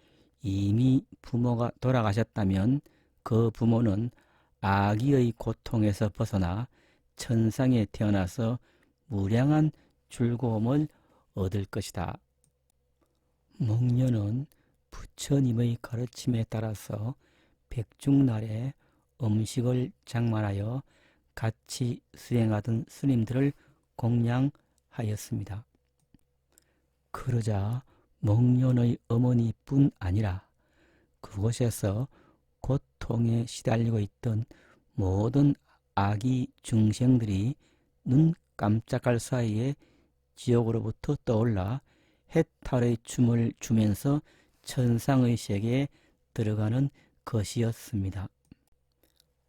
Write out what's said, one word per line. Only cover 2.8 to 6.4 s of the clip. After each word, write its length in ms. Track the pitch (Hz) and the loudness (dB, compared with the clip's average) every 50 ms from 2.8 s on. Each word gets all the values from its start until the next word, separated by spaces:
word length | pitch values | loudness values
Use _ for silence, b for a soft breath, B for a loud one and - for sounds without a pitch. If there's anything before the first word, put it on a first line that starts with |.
| _ b b b b b b b | _ b b b b b b b
그 280 | - - 113 110 117 113 | -6 0 2 2 2 2
부모는 600 | - - 117 117 117 113 120 107 92 101 117 117 _ b b b b b b b b - | 0 0 0 2 2 2 2 2 0 0 -2 -4 _ b b b b b b b b -4
아기의 720 | 101 98 98 98 101 104 107 110 123 143 139 131 123 117 - | 0 2 2 4 4 2 2 0 2 2 4 4 4 2 0
고통에서 720 | - - 117 110 _ - - - 110 107 107 101 - 110 101 | -4 -6 -6 -6 _ -8 -4 -2 2 2 2 2 0 -2 -4
벗어나 580 | - - 113 - 113 98 | -2 -4 -4 -2 0 0